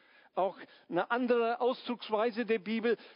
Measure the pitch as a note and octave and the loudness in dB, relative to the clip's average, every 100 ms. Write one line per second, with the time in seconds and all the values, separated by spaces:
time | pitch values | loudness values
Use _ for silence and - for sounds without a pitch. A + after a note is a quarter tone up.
0 | _ - _ - F#3+ - - - - - | _ -20 _ -2 -2 -4 -16 -20 -4 -4
1 | - A#3+ B3 A#3+ A3+ A#3 A#3+ B3+ - A#3 | 0 0 2 2 2 2 0 -2 -6 -8
2 | - G#3+ A#3+ G#3+ G#3+ A3+ F3+ A3+ A3+ G#3+ | -2 0 0 -2 0 -2 0 0 0 0
3 | - | -4